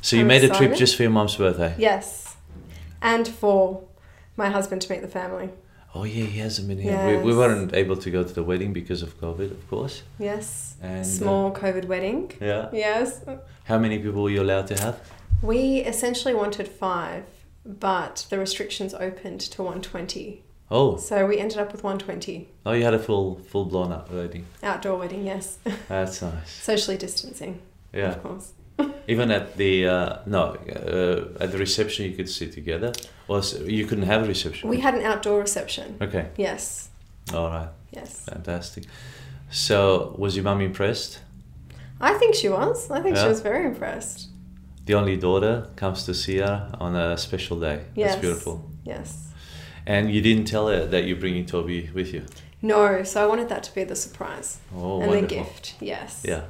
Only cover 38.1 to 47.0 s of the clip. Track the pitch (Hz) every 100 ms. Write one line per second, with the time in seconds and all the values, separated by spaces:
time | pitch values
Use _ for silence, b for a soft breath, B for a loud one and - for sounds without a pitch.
38.1 | - - - 82 87 - - - B B
39.1 | B B B B - - 104 98 92 -
40.1 | - 98 95 98 101 95 95 101 131 -
41.1 | - - - - - - B B - 262
42.1 | 415 453 - 202 190 294 494 - 285 370
43.1 | 330 214 220 208 247 320 - - - -
44.1 | - - - - - - - - 104 98
45.1 | 92 90 95 104 117 110 - 95 92 -
46.1 | 90 - 95 98 101 95 - 87 87